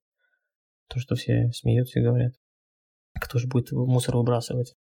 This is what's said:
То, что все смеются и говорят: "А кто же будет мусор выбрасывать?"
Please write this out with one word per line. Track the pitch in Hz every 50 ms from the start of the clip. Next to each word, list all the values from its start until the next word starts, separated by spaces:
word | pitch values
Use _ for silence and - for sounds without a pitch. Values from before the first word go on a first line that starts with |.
| _ _ _ _ _ _ _ _ _ _ _ _ _ _ _ _ _ -
То, | - 123
что | 123 - 120
все | 123 - - 120 117 120 120 120
смеются | - - 123 113 120 123 123 - -
и | 117
говорят: | 120 120 123 120 123 127 _ _ _ _ _ _ _ _ _ _ _ _ _ _ _ -
"А | -
кто | - - - 123
же | 117 127
будет | 127 123 117 - 139
мусор | 127 123 131 127 123 123 - 127
выбрасывать?" | 123 120 117 123 117 117 - - 127 123 - - _